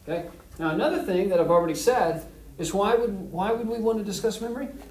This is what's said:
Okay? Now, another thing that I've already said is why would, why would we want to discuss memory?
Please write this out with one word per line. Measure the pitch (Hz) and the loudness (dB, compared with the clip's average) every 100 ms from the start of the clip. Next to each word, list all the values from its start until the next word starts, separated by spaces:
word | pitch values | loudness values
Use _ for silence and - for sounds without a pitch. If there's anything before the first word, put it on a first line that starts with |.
| - | -8
Okay? | 170 123 - - - | -6 -6 -16 -20 -6
Now, | 160 | -2
another | 165 285 339 | 0 0 0
thing | - 180 196 | 0 0 2
that | 180 | 4
I've | 165 | 6
already | 170 170 | 4 4
said | 160 - 247 170 156 - - - - | 2 2 4 2 -2 -8 -18 -20 -8
is | 156 196 | -2 0
why | 208 | 4
would, | 233 233 196 156 | 4 2 -2 -8
why | 165 202 | -4 -2
would | 226 226 | -2 -2
we | 233 | -2
want | 220 220 | 0 0
to | 196 | -4
discuss | 190 220 - | -2 -2 -4
memory? | 233 240 269 - - | -6 -6 -8 -10 -16